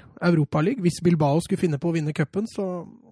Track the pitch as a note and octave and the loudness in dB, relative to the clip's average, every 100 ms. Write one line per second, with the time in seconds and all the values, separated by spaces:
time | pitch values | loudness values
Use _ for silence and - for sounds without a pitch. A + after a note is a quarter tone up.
0 | - - F3 E3 C#3+ D#3 E3+ C4+ F3 - | -12 -2 2 2 2 0 0 0 0 2
1 | F3 E3 C#3+ D#3 - G3 F3 C#3 E3+ E3 | 2 4 4 2 0 0 0 0 -2 -2
2 | D3+ D3+ D3+ F#3+ A3+ - F#3+ F3+ - - | -2 -2 -2 -2 -6 -4 -6 -6 -10 -18
3 | - | -20